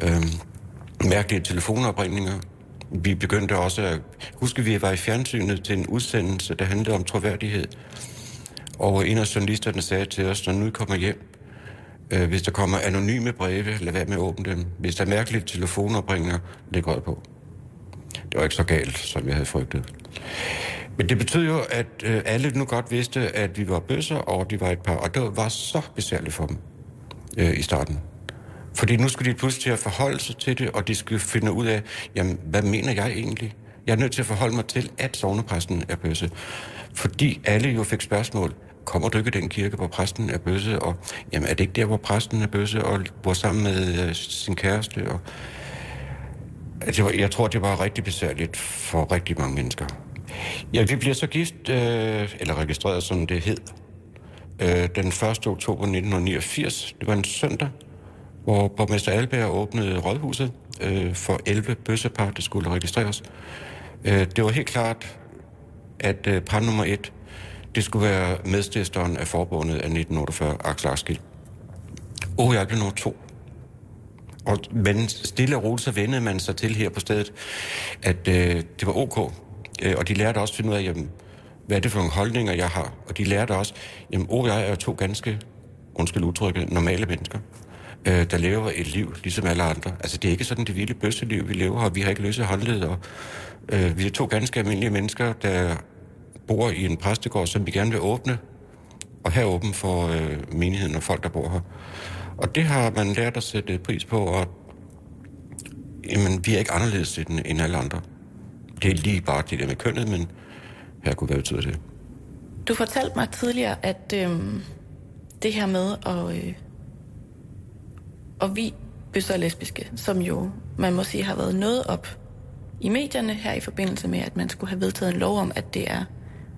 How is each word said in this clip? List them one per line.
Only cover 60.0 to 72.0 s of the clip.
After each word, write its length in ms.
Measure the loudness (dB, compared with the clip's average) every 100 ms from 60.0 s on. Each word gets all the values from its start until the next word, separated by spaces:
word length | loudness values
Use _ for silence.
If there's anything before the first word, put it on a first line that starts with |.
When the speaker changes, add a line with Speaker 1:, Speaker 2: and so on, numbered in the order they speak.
| 2 0 0 0 -2 -2 -14 -4
Speaker 1:
øh, 340 | 0 2 2
for 260 | -2 0 0 4
elleve 280 | 2 2
bøssepar, 560 | -2 0 0 0 2 0
der 120 | 0
skulle 280 | -2 0 2
registreres. 520 | 2 2 2 0 -2 -8 -16 -14 -14 -12 -14 -16 -4
Øh, 220 | 4 6 6 4
det 80 |
var 60 | 4
helt 160 | 4 0
klart, 520 | 0 0 0 -8 -16 -18 -18 -18 -20 -20 -18 -18 -4
at, 260 | 0 0 2
øh, 140 | 2
par 200 | 2 2
nummer 240 | 4 4
et, 280 | 2 0 -4 -14 -18 -14 -14 -14 -4
det 100 | 0
skulle 240 | 2 4 4
være 280 | 6 4 2
medstifteren 720 | 2 2 2 0 0 0 0 0
af 100 | 0
forbundet 500 | 0 0 0 0 0
af 140 | 0
nitten 260 | 0 0 0
otteogfyrre, 400 | 0 0 0 0
Axel 240 | -2 0 0
Askild. 300 | 0 -2 -4 -6 -18 -18 -18 -16 -16 -14 -14